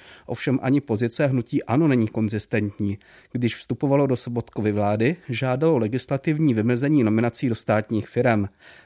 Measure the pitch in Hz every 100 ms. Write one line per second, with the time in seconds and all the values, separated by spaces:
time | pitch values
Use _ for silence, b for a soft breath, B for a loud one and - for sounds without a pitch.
0 | B B - 120 - 127 131 139 135 107
1 | 117 - 147 131 117 143 - 127 160 127
2 | 107 - 110 107 - 113 104 - 101 104
3 | B B B 127 120 - - 120 143 139
4 | 135 123 - 120 - - 107 104 104 107
5 | 117 170 - 113 127 127 160 143 110 127
6 | - 139 - 151 156 110 110 123 143 151
7 | 110 110 120 - 131 110 - 110 110 110
8 | - - 123 110 101 B B B